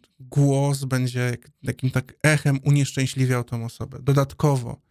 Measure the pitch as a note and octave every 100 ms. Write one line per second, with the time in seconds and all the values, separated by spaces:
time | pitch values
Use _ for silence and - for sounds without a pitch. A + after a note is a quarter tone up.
0 | _ _ B2+ C#3+ C#3 C#3 C#3+ C#3 C3+ B2+
1 | B2+ B2 B2 A#2+ - _ A#2+ - C3 B2+
2 | - - D3 D3+ D3+ C3+ C#3+ C#3+ C3+ C#3
3 | C3 C3+ B2+ B2 A#2+ A#2 A2+ - A2+ -
4 | B2+ C#3 C3+ - D3+ C3+ A#2+ C#3 _